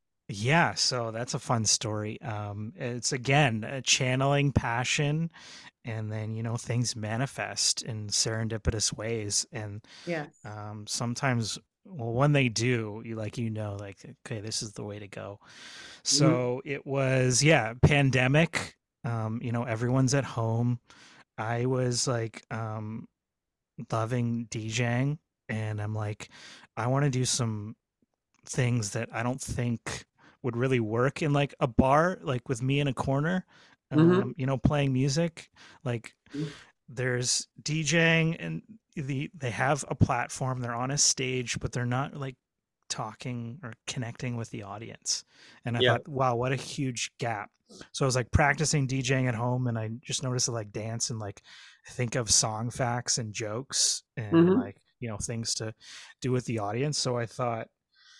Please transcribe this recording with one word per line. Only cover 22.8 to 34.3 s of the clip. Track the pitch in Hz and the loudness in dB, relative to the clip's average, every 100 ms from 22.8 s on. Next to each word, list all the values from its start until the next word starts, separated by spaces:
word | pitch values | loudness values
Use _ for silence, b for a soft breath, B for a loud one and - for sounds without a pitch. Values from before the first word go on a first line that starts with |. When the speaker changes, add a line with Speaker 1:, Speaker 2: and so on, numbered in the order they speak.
| 107 113 - _ _ _ _ _ _ - 117 | -8 -10 -12 _ _ _ _ _ _ -16 -6
Speaker 1:
loving | 113 110 123 117 117 117 | -2 0 0 0 -2 -4
D | 113 110 | -6 -4
Jing, | 110 120 120 139 151 _ _ - | 0 0 2 0 -2 _ _ -6
and | 110 107 107 | -4 -2 -4
I'm | 104 | -4
like, | 107 107 107 - B B B B - | -4 -4 -6 -12 B B B B -4
"I | 117 | 0
wanna | 135 143 | 2 2
do | 127 123 | 2 0
some | - 117 107 104 - _ _ _ _ _ _ - | 0 0 -2 -6 -12 _ _ _ _ _ _ -6
things | - 120 120 101 | 0 2 2 0
that | 120 117 | -4 -6
I | 113 | -4
don't | 123 135 | -4 -4
think | - - 120 117 - - - _ b b | -6 -4 -2 -2 -6 -10 -12 _ b b
would | 123 117 | -4 0
really | 131 131 | 2 2
work | 107 113 131 - | 2 2 0 0
in, | 156 | 2
like, | 143 143 - | 2 2 0
a | 143 | 0
bar, | 113 131 147 175 190 | 4 6 6 4 0
like, | 165 127 - | -2 -4 -2
with | 117 | -2
me | 131 139 | 0 2
in | 143 | 0
a | |
corner, | - - 135 156 185 - b b b - | 0 0 0 2 0 -2 b b b 0
Speaker 3:
Mm-hmm. | 135 165 180 | 6 8 6
Speaker 1:
um, | - | 2